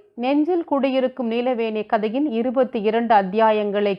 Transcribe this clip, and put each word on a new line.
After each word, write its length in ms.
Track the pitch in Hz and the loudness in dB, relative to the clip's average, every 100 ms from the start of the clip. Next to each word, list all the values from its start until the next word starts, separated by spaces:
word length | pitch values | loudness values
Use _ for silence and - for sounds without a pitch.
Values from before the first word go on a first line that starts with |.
| _ | _
நெஞ்சில் 500 | - 247 294 302 349 | -6 -2 0 0 -2
குடியிருக்கும் 680 | 330 277 269 262 254 254 233 | -2 -2 0 0 -2 -2 -4
நீலவேணி 540 | 233 247 233 226 214 208 | -2 -2 -2 -2 -4 -2
கதையின் 420 | 220 214 247 302 | -2 -2 -2 -2
இருபத்தி 480 | 226 247 254 254 233 | -2 -2 0 0 0
இரண்டு 320 | 208 226 233 214 | 0 0 4 2
அத்தியாயங்களை 760 | 190 214 220 214 208 202 208 | 2 2 2 2 0 0 0